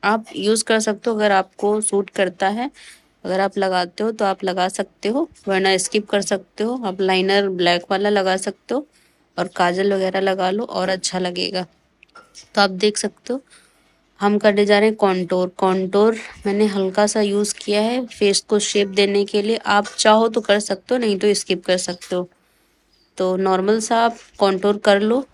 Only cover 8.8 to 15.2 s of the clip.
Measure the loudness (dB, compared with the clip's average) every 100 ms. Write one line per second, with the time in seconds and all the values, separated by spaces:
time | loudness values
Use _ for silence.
8.8 | -6 _ _ _ _ -8 -8 0 0 2
9.8 | 0 0 0 0 -2 0 0 -2 -4 -4
10.8 | -2 -2 -4 -4 -4 -4 -6 -6 -8 _
11.8 | _ _ _ -20 _ -20 -8 0 0 2
12.8 | -2 -2 -6 _ -10 -10 _ -20 _ _
13.8 | _ _ _ _ 0 2 2 2 4 4
14.8 | 4 2 0 0